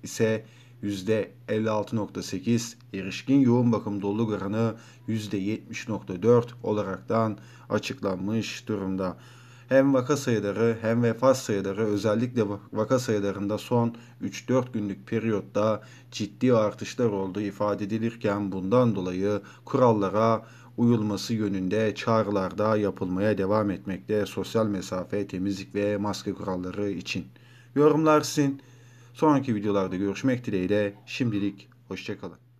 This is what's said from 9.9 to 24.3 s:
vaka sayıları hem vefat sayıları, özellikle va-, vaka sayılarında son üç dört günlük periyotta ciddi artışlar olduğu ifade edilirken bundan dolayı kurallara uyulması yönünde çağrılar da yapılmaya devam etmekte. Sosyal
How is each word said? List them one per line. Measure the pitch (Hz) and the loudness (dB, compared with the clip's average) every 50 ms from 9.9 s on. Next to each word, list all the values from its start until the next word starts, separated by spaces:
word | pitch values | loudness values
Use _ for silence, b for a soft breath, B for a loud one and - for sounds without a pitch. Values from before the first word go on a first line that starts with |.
| 139 | 4
vaka | 131 123 127 147 | 2 2 2 0
sayıları | 135 - 131 117 107 98 101 98 107 113 117 113 113 | 0 2 0 0 2 2 -2 0 2 2 2 2 0
hem | - 110 113 120 120 | 0 0 2 2 2
vefat | 117 113 113 131 135 127 | 2 2 4 4 4 4
sayıları, | 123 - - 110 98 98 98 98 101 110 | 4 2 -2 -2 0 0 -2 -2 0 0
özellikle | 107 104 101 95 110 107 113 120 123 123 120 | 0 0 2 2 2 2 2 0 -2 0 0
va-, | 110 101 104 98 - - - | 0 0 -2 -8 -10 -8 -4
vaka | 107 110 107 131 123 | -4 0 2 2 0
sayılarında | 123 - 110 104 101 101 95 98 101 98 107 | 2 0 0 0 0 -2 -2 -2 -4 -4 -4
son | 104 - - 123 120 117 117 117 B B B B B | -4 -2 0 2 2 2 2 -2 B B B B B
üç | - - - - - - | -8 -8 -8 -8 -4 0
dört | 123 131 123 123 - | 0 0 0 0 -4
günlük | 110 104 101 98 - - | -4 -4 -4 -6 -8 -8
periyotta | - 113 113 107 113 107 101 - - - 101 104 107 107 101 B B B B B B | -4 -4 -2 0 0 -2 -2 -4 -2 0 2 2 2 2 0 B B B B B B
ciddi | - - 107 98 - - 127 127 123 | -8 -8 -8 -8 -4 0 2 4 4
artışlar | 113 107 104 - - 110 - - - 123 | 6 4 2 -2 -4 -10 -10 -4 -2 0
olduğu | 117 101 98 95 95 90 104 | 0 0 -2 -4 -4 -4 -4
ifade | 107 101 98 - 104 104 101 95 107 | -4 -6 -4 -2 0 0 0 -2 -2
edilirken | 98 110 113 113 113 113 - - 107 101 104 104 98 | -4 -4 -2 -2 -4 -4 -2 -2 -2 -2 0 -2 -4
bundan | 92 95 90 95 117 127 127 117 104 | -4 -4 -2 2 4 4 4 4 2
dolayı | 98 90 90 90 92 95 101 104 98 B B B B B | 0 -2 -4 -2 0 0 0 0 -2 B B B B B
kurallara | - - 131 127 120 113 107 98 95 92 107 113 113 113 110 113 B B B B B B | -2 2 6 6 6 6 4 2 0 2 2 4 4 2 2 -2 B B B B B B
uyulması | - 120 117 120 110 107 104 101 101 - - 120 | 2 4 4 4 4 2 -2 -2 -4 -4 -4 -2
yönünde | 107 107 101 98 95 95 92 98 107 110 107 101 | -2 -2 -2 -2 -2 -2 0 0 0 0 0 -2
çağrılar | - - 120 117 110 104 101 101 98 95 90 90 | -2 0 2 2 2 2 2 0 -2 -2 -2 -2
da | 80 104 110 110 | 0 0 2 2
yapılmaya | 107 104 98 92 - 95 90 90 92 101 107 104 | 2 2 0 -2 -2 -4 -4 -2 0 0 0 2
devam | 92 95 95 104 110 107 104 | 0 0 0 2 2 2 0
etmekte. | 92 85 - 98 92 92 - - - 104 101 | -2 -4 -6 -8 -8 -8 -4 -2 -2 -2 -2
Sosyal | 92 | -2